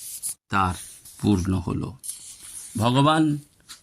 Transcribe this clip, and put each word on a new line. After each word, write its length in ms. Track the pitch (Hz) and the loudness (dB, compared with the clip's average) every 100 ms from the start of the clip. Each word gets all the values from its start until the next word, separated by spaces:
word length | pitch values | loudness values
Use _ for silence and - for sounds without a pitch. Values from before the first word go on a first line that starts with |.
| - - - - - | -14 -10 -10 -10 -4
তার 260 | 101 92 87 - - - - | 0 0 -2 -10 -20 -20 -2
পূর্ণ 320 | 104 101 90 | 2 4 4
হল। 380 | 95 87 95 - - - - - - - - - - | 0 0 -4 -4 -10 -14 -14 -16 -20 -18 -18 -10 -2
ভগবান 600 | 113 127 143 156 156 147 - _ - - | 2 4 4 4 2 0 -6 _ -20 -20